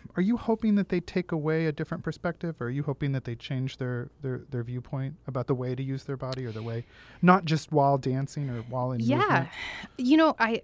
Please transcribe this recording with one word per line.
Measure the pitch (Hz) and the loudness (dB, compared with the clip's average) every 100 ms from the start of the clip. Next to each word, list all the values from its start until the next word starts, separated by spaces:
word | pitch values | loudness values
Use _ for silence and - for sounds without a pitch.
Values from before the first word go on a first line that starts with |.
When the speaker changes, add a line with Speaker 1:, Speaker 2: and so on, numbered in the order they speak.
| - - | -4 0
Speaker 1:
are | |
you | 190 240 | 2 2
hoping | - 220 220 202 | 0 0 4 4
that | 190 | 2
they | 180 | 0
take | - 185 175 | 0 -2 -2
away | 165 151 160 160 | -2 0 2 0
a | |
different | 147 165 165 | -2 -4 -4
perspective? | 160 - 175 165 170 156 | -6 -4 -6 -4 -6 -4
Or | 120 | -4
are | |
you | 139 | -2
hoping | 143 131 143 | -2 -2 0
that | 135 | -2
they | - | -4
change | 117 - 131 131 - | -8 -6 -4 -4 -4
their, | 127 123 131 - | -4 -4 -6 -8
their, | 139 123 - | -6 -6 -4
their | 127 | -6
viewpoint | 117 123 - 135 135 156 - | -4 -6 -6 -4 -4 -6 -6
about | 127 120 | -4 0
the | |
way | 127 127 | 0 0
to | 127 | -4
use | 135 135 | -4 -4
their | - 131 | -6 -6
body | 131 131 123 | -6 -6 -6
or | |
the | 107 | -6
way, | 113 117 - - - - | -6 -6 -8 -16 -20 2
not | 175 185 | 6 6
just | 170 160 - | 4 -2 0
while | 151 139 139 | 2 4 2
dancing | 131 131 139 151 139 | 0 -2 -4 -6 -6
or | 120 | -6
while | 120 127 127 | -6 -4 -2
in | 123 | 0
Speaker 2:
Yeah. | 117 302 | 2 2
Speaker 1:
movement? | 403 196 131 - - - - - | 4 2 0 -6 -12 -12 -12 -4
Speaker 2:
You | 254 311 | 4 6
know, | 320 - | 6 4
I, | 226 226 | 0 0